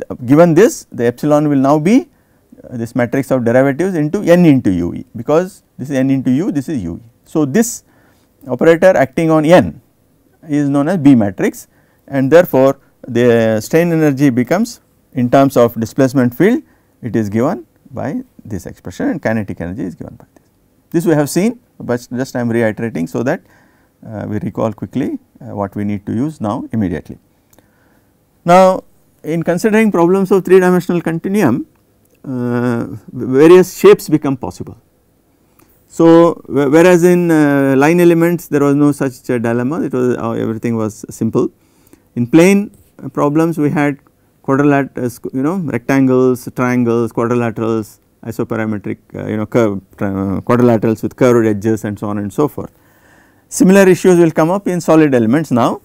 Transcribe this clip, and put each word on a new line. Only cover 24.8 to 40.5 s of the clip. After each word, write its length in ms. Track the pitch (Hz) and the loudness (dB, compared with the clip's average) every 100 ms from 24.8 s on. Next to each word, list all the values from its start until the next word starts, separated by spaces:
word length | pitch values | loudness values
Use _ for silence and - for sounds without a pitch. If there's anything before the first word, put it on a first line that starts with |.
| 101 123 349 302 _ - | -10 -6 -6 -8 _ -20
uh, 140 | 120 | -12
what 200 | 104 98 104 | -8 -8 -6
we 80 | |
need 220 | 104 101 104 | -6 -6 -6
to 60 | |
use 280 | 107 151 151 | -6 -6 -6
now 280 | 107 123 302 | -8 -8 -6
immediately. 460 | 113 92 85 - - _ _ _ _ _ _ _ _ _ _ _ _ | -4 -4 -6 -10 -20 _ _ _ _ _ _ _ _ _ _ _ _
Now, 400 | 170 180 190 190 - _ _ _ | 4 6 6 2 -6 _ _ _
in 200 | 147 165 | -8 -4
considering 480 | 165 170 220 214 220 | -2 -2 0 2 2
problems 400 | 175 170 196 185 | 2 2 2 2
of 140 | 196 | 0
three 160 | 175 185 | 4 4
dimensional 420 | 180 180 - 175 | 4 0 0 -4
continuum, 640 | 165 165 196 202 147 135 - _ _ _ _ _ | -4 -6 -4 0 0 0 -6 _ _ _ _ _
uh, 640 | 139 123 120 120 123 117 120 117 - | -12 -8 -4 -2 -2 -4 -6 -12 -14
various 640 | 127 113 131 160 180 180 - | -10 -2 4 8 6 4 2
shapes 320 | 190 202 - | 4 4 2
become 280 | 147 143 135 | -4 -2 -6
possible. 420 | 90 - - - _ _ _ _ _ _ _ _ _ _ _ | -8 -12 -16 -20 _ _ _ _ _ _ _ _ _ _ _
So, 540 | - 165 165 170 - - | 2 6 6 4 0 -6
whe-, 240 | 135 143 | -2 2
whereas 340 | 160 180 175 | 4 4 4
in, 260 | 180 175 170 | 4 2 2
uh, 440 | 156 147 139 135 131 | 2 2 2 2 2
line 240 | 147 175 | 2 4
elements 480 | 175 165 170 170 - | 4 2 0 -2 -4
there 140 | 147 | -2
was 120 | 143 | 0
no 180 | 143 147 | 2 0
such, 360 | 139 139 123 - | 0 -6 -8 -6
uh, 100 | 123 | -4
dilemma, 440 | 117 120 123 165 | -2 -2 -4 -4
it 100 | 151 | -6
was, 240 | 131 123 - | -2 -2 -2
uh, 160 | 113 | -4
everything 440 | 113 113 | -6 -6